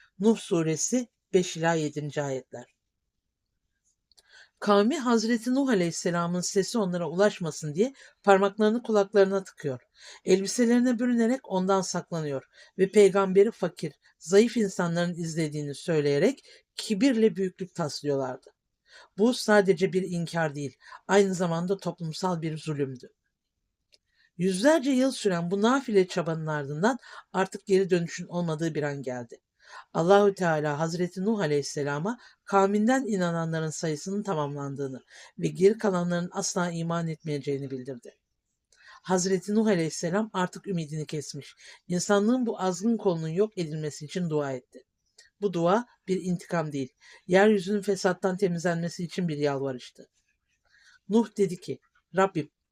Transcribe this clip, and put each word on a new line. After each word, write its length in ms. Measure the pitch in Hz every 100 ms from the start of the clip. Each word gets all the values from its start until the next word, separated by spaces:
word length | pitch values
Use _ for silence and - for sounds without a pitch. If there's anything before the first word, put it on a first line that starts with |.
| _ -
Nuh 200 | 208 208
suresi 720 | - 170 160 156 - 254 240 _ _
beş 220 | 185 175 165
ila 180 | 165
yedinci 480 | 165 151 147 147 151
ayetler. 440 | 143 131 - 120 120 _ _ _ _ _ _ _ _ _ _ _ _ _ _ _ _ - - -
Kavmi 380 | 208 202 214 320
Hazreti 560 | 240 233 220 233 247
Nuh 140 | 254 269
Aleyhisselam'ın 720 | 202 170 - 185 170 170 180
sesi 380 | 170 202 185 240
onlara 300 | 185 175 165
ulaşmasın 640 | 170 208 196 160 - 151
diye 200 | 147 254 - - _
parmaklarını 600 | 202 196 196 196 214 233
kulaklarına 640 | 233 214 196 208 190 196
tıkıyor, 360 | 190 - 147 127 _ _ - -
elbiselerine 720 | - 185 190 - 233 240 247 226
bürünerek 420 | 247 233 226 262
ondan 360 | - 190 185 196
saklanıyor 680 | 180 175 - 165 151 135 - _ - -
ve 120 | 190
peygamberi 600 | 208 196 196 196 185 214
fakir, 420 | - 175 - 156 - _ _
zayıf 380 | 156 196 233 240
insanların 580 | 196 - 170 170 175
izlediğini 600 | 170 165 160 156 151 147
söyleyerek 680 | 139 - 160 143 143 208 - - - _ -
kibirle 600 | - 196 277 226 220 170
büyüklük 380 | 190 - 180
taslıyorlardı. 760 | - 151 - 147 139 131 127 - _ _ _ _ - - -
Bu 160 | 226
sadece 580 | 247 - 208 190 165 185
bir 100 | 180
inkar 520 | 185 175 160 170 156
değil, 220 | 143 143 - - - -
aynı 260 | 196 196
zamanda 420 | 180 180 165 180 196
toplumsal 640 | 180 160 165 156 185 170
bir 160 | 160 156
zulümdü. 540 | 156 143 135 127 - _ _ _ _ _ _ _ _ _ _ _ _ -
Yüzlerce 520 | 185 185 262 330 254
yıl 220 | 254 262
süren 380 | - 202 170 175
bu 120 | 202
nafile 460 | 226 269 262 202 185
çabanın 380 | 185 160 160 156
ardından 520 | 151 139 147 208 262 - - -
artık 340 | 185 190 208 -
geri 240 | 190 190
dönüşün 360 | 175 170 - 180
olmadığı 480 | 175 170 156 165
bir 80 | 151
an 200 | 147 143
geldi. 380 | 131 123 120 - _ _ - - -
Allahü 400 | 160 165 202 202
Teala 440 | 196 175 156 151 143
Hazreti 460 | 165 170 175 185
Nuh 140 | 190 220
Aleyhisselam'a 800 | 156 147 139 151 143 143 190 247 - _
kavminden 600 | - 196 196 208 220 269 269
inananların 640 | 196 175 165 165 160 160
sayısının 520 | - 165 151 185 196
tamamlandığını 800 | 202 156 143 143 139 139 135 131 _ - - -
ve 100 | 165
geri 300 | 151 190 226
kalanların 520 | 214 180 175 175 175
asla 380 | 202 190 190 175
iman 380 | 165 165 170 165
etmeyeceğini 600 | 156 160 147 143 139 139
bildirdi. 460 | 131 127 123 - - _ _ _ _ _ _ - -
Hazreti 520 | - 185 180 190 196
Nuh 120 | 208 220
Aleyhisselam 640 | 185 160 - 170 190 220
artık 340 | 190 180 175 -
ümidini 400 | 170 151 156 151
kesmiş, 480 | 151 - 143 - - - - -
insanlığın 580 | 175 - 202 208 254 233
bu 140 | -
azgın 360 | 185 180 220 220
kolunun 320 | 208 165 160
yok 300 | 165 214 -
edilmesi 460 | 160 156 151 -
için 260 | 151 185 175
dua 220 | 151 139
etti. 320 | 127 - - _ _ _ _ - -
Bu 120 | 202
dua 340 | 175 170 214 240 _ -
bir 140 | 185
intikam 500 | 180 175 - 175 156
değil, 200 | 139 131 _ - - -
yeryüzünün 560 | 185 214 208 180 208
fesattan 540 | 196 196 190 180 190 185
temizlenmesi 680 | 190 170 175 165 170 -
için 240 | 170 - 175
bir 80 | 147
yalvarıştı. 720 | 147 139 135 123 - - - _ _ _ _ _ _ _ _ _ -
Nuh 280 | 220 226 -
dedi 240 | 190 180
ki, 200 | - 131 _ _ _ 170
"Rabbim, 340 | 196 170 147 _ _